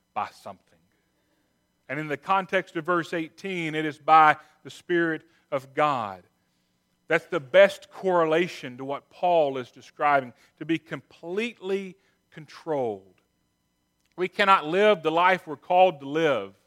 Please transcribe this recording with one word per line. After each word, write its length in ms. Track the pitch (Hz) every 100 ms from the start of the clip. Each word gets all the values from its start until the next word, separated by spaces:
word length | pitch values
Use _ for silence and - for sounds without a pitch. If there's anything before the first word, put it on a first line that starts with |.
| _
by 160 | 110 101
something. 300 | - 104 95 _ _ _ _ _ _ _ _ _ _ _ _ -
And 120 | 139
in 80 | 156
the 100 | 139
context 580 | - 196 185 190 - 170
of 60 |
verse 300 | 160 175 160
eighteen, 640 | 175 160 - 196 185 160 156
it 100 | 156
is 140 | 139
by 380 | 156 160 156 143 - _
the 80 | 135
Spirit 500 | - - 175 165 156 - _ _
of 240 | 143 135 135
God. 480 | 151 135 104 92 - _ _ _ _ _ _ _ -
That's 200 | 165 -
the 120 | 170
best 520 | 131 185 196 - -
correlation 840 | - 185 175 160 165 180 - 139 123
to 80 | 135
what 220 | 139 -
Paul 480 | - 180 170 143 131
is 100 | 120
describing, 640 | 131 - - 147 143 123 - _ _
to 80 | 156
be 140 | 160
completely 1160 | - 151 - _ 170 190 233 208 185 196 190 180 _ _ _
controlled. 880 | - 147 - - 147 120 98 95 _ _ _ _ _ _ _ _ _ _ -
We 100 | 185
cannot 380 | - 196 190 151
live 380 | 180 214 196
the 80 | 156
life 340 | 160 180 180 -
we're 120 | 143
called 420 | - 180 185 147
to 100 | 139
live 460 | 156 160 120 98 -